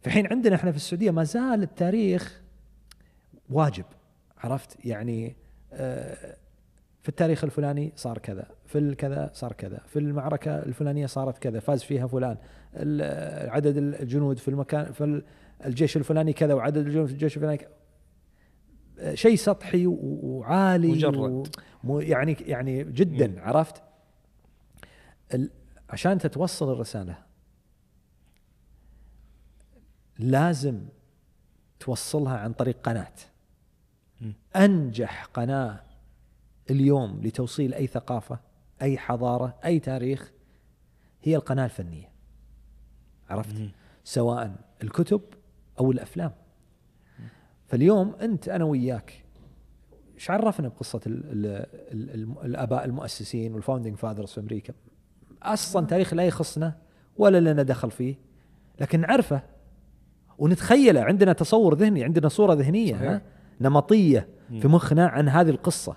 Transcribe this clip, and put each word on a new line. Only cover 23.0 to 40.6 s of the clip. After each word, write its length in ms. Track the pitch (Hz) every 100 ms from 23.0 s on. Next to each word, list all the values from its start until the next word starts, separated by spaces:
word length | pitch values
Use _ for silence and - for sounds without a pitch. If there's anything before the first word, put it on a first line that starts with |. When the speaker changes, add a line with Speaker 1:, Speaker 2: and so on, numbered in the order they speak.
| 185 143 113
Speaker 2:
مم. 120 | 90
Speaker 1:
عرفت؟ 440 | 98 139 160 - - _ _ _ _ _ _ _ _ - - _ - _ _
ال-، 160 | 127 135 - - - -
عشان 280 | - 175 190
تتوصل 540 | 151 139 175 - 143
الرسالة 440 | 123 113 107 90 82 _ _ _ _ _ _ _ _ _ _ _ _ _ _ _ _ _ - - - - _ _ _ _ _ _ _ _ -
لازم 640 | 117 131 165 156 139 113 98 _ _ _ _ _ _ _ _ _
توصلها 580 | - 123 - 151 139 123
عن 140 | 110
طريق 240 | 113 123 117
قناة. 300 | - 185 90 - - _ _ _ _ _ _ _ _ _
Speaker 2:
مم. 140 | 113 104 _ 190
Speaker 1:
أنجح 680 | 202 185 135 110 117 -
قناة 580 | - - 120 139 123 101 - - - _ _ _ _ _ -
اليوم 500 | 135 135 139 113 101
لتوصيل 520 | 110 - 123 - 135
أي 120 | 131 131
ثقافة، 520 | 123 - 123 - 120 _ _ _ _
أي 160 | 139 131
حضارة، 560 | - 123 123 123 127 -
أي 140 | 160 165
تاريخ 540 | 135 131 123 139 - _ _ _